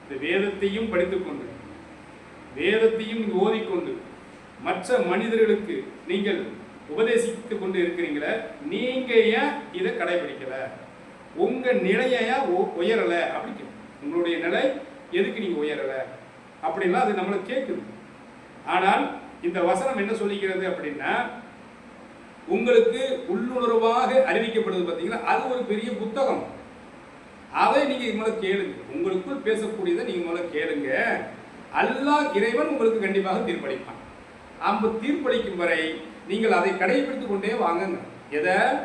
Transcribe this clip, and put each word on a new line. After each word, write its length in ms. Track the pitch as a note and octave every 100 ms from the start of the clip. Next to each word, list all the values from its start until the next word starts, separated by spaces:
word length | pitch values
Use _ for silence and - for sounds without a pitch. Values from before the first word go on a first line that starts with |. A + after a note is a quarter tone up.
இந்த 120 | - C3+ D3+
வேதத்தையும் 640 | F#3+ G3+ F#3+ G3 G#3 A3+
படித்துக்கொண்டு, 520 | F3+ F3 F#3+ - - - - - - - - - - - - - C3+
வேதத்தையும் 640 | F3 A3 A3+ A3+ A3 A3+
நீங்க 160 | G#3 F#3 G3+
ஓதிக்கொண்டு, 480 | A3 F#3 F#3 C#3 A#2+ - - - - - - D3+
மற்ற 300 | F#3 - B3+ F3+
மனிதர்களுக்கு 640 | F#3 A3+ A3+ A3 G3+ - D#3+ - - -
நீங்கள் 300 | F#3+ G3+ F3+ - - - - -
உபதேசித்துக் 680 | D3+ A3+ A#3 - - - G3+
கொண்டு 160 | F#3 F#3
இருக்கிறீங்களே, 500 | E3+ E3+ D#3+ D3 D#3 A3 - - C#3+
நீங்க 380 | G3+ B3 B3+ B3 A3+ G#3+ A3+
ஏன் 140 | C#4+ - - F3+
இதை 120 | F#3 -
கடைபிடிக்கல? 560 | F3 F3 D3+ B2+ C3 C3+ C3 - - - - - - -
உங்க 220 | G3+ B3+ B3+ G#3+ F3+
நிலையை 340 | A3 B3+ B3 A3+
ஏன் 140 | C4+ C4+ F3
உ-, 160 | G3 E3
உயரல? 320 | F#3+ A3+ F3+ E3+ D#3+
அப்படி 180 | - -
கேக்குது. 280 | - - - - -
உங்களுடைய 320 | C#3+ E3+ F3 E3 E3+
நிலை 180 | G#3+ C#4 - - - - F3
எதுக்கு 240 | G3+ -
நீங்க 160 | G3 D3+
உயரல? 300 | D3+ D3 C3+ C3 C3 - - - - - D#3
அப்படின்லாம் 400 | F#3 F#3 F3+ G#3
அது 140 | G3
நம்மளை 200 | F3+ G3 -
கேக்குது. 320 | B3+ - F3 - - - - - - - - -
ஆனால் 300 | F3+ F#3 A#3+ C#4+ - - - E3+
இந்த 120 | F3+ F3
வசனம் 320 | F#3 C4 G#3+
என்ன 100 | G3+ A3
சொல்லிக்கிறது 460 | G3+ G3+ F#3+ F#3 F#3
அப்படின்னா, 420 | - D3 C#3 C#3+ A3 B3 - - - - - - - - - - - -
உங்களுக்கு 480 | F#4 - - A3+ B3+ C4 C4 -
உள்ளுணர்வாக 760 | G3+ A#3+ B3+ A#3+ A3+ A3+ A#3+ C4 C4 C4
அறிவிக்கப்படுது 580 | G#3+ A3+ A3 F#3+ F#3 F3
பாத்தீங்களா? 320 | E3 F3+ A3+ F3
அது 120 | G#3+ C4
ஒரு 100 | B3 F#3
பெரிய 180 | G#3 A#3 G3+
புத்தகம். 420 | G#3+ C4+ C4 F3+ - - - - - - - - - - - D3
அதை 180 | G#3 A#3+ C#4
நீங்க 160 | B3+ A#3+ G#3
முதல்ல 240 | A3 - F#3+
கேளுங்க. 320 | G3 F#3 - -
உங்களுக்குள் 520 | - F3+ F#3 - - G#3+
பேசக்கூடியதை 560 | A3 G#3+ - F3 E3+ -
நீங்க 160 | F#3 E3
முதல்ல 260 | E3+ F3 D3+
கேளுங்க. 340 | D#3+ D3+ C3 C3 A#3 C#3 - - - - - C#3+
அல்லாஹ் 440 | G3+ B3 C#4+ D4 - G3
இறைவன் 340 | A3 B3 D#4
உங்களுக்கு 320 | C#4 A3+ A3 F#3+
கண்டிப்பாக 380 | G3 F#3 F#3 F#3
தீர்ப்பளிப்பான். 520 | E3 C3+ B2+ - A2+ - - - - - - F3
அப்ப 220 | A3 A3 -
தீர்ப்பளிக்கும் 600 | B3+ D4+ B3+ A3+ - F3
வரை 180 | F3 D#3+ D#3+ D#3 - - -
நீங்கள் 280 | G#3 A3 F3+
அதை 140 | F#3
கடைபிடித்துக் 600 | F#3 F#3 - - - -
கொண்டே 220 | G3 G3 F3+
வாங்குங்க. 360 | F3 E3+ F#3+ E3+ - - - D3
எதை? 200 | F3 F#3+ B3 C#4+